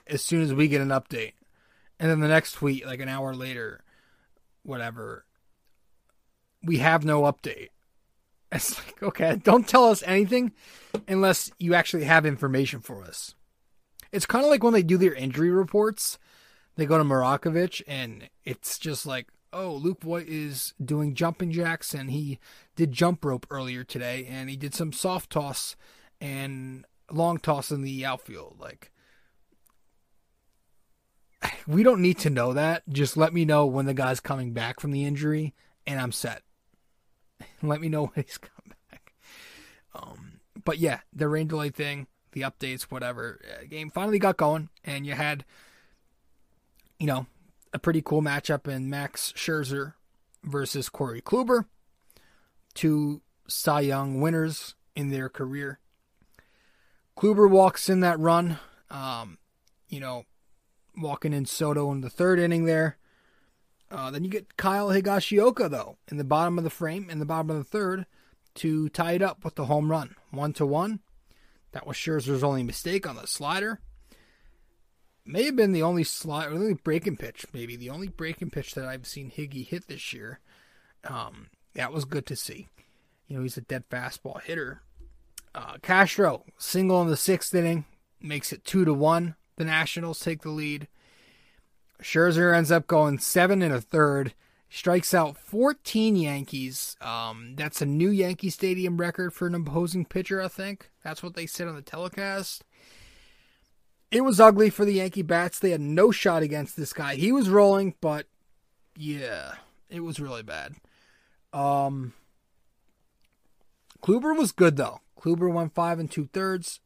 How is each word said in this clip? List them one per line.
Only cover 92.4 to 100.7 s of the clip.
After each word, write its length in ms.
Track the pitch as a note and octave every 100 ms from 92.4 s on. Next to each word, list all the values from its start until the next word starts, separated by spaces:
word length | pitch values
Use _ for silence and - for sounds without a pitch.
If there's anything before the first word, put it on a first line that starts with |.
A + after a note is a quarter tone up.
| F3
ends 160 | E3+ D#3+
up 160 | E3+ -
going 320 | D#3+ D3+ C#3
seven 440 | - F3+ F3+ G3
and 120 | E3+
a 60 | B2+
third, 540 | - D#3+ D3 C#3 C3+ - _ _ _
strikes 440 | - - F3+ -
out 240 | F3+ C3+ C#3+
fourteen 760 | - G#3 C4+ C#4+ - A3 A3
Yankees. 800 | G3 D3+ C#3 C3+ C#3 C3 B2+ - -
Um, 540 | A#2+ A#2 A2+ A2+ A#2 C3+
that's 260 | D3+ -
a 40 | D3
new 240 | D3 F3+
Yankee 400 | G3+ F3+ F3+ F#3+
Stadium 480 | - F#3+ F#3 F#3 E3+
record 340 | F3 E3+ F3+
for 140 | - F3
an 60 |
opposing 500 | F3 D3+ D#3 F3 F3+
pitcher, 360 | E3 F#3+ F#3 G3
I 80 | F#3+
think. 420 | - G3